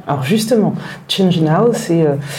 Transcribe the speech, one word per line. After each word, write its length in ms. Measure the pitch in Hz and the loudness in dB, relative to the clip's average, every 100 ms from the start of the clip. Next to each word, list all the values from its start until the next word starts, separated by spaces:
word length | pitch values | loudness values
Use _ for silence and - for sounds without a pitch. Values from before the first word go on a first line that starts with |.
| - | -6
Alors 160 | 139 | -4
justement, 500 | 131 220 - 233 180 - - - - | 0 0 2 2 2 -2 -10 -16 -8
Change 340 | - 190 170 | 0 2 2
Now, 320 | 156 160 233 | 2 2 2
c'est, 280 | 226 - 170 | 0 0 2
euh, 140 | 156 139 - | 2 0 -4